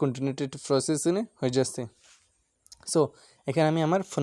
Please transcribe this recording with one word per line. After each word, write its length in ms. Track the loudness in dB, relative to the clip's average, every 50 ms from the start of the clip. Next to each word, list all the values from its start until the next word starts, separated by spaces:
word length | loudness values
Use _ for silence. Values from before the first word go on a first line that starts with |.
কন্টিনিউ 320 | 0 -2 -2 -2 -4 -4 -4 -4 -6 -6
টু 60 | -6 -8 -4
প্রসেসিংয়ে 560 | 0 0 0 2 0 -2 0 0 0 0 -2 -2 -6 _ -4
হয়ে 120 | -2 0 2
যাচ্ছে। 260 | 0 0 0 -2 -10 -12 -12 _ _ _ -20 -20 _ _ _ _ _ _ _ _ _ _ -20 -20 -16 -6 -2
So 80 | 2 2 2 2 -2 -10 -20 -20 _ _ -6
এখানে 200 | -2 0 2 2 4
আমি 80 | 4 2 2 2
আমার 120 | 2 0 0 -2
ফোন 120 | -2 0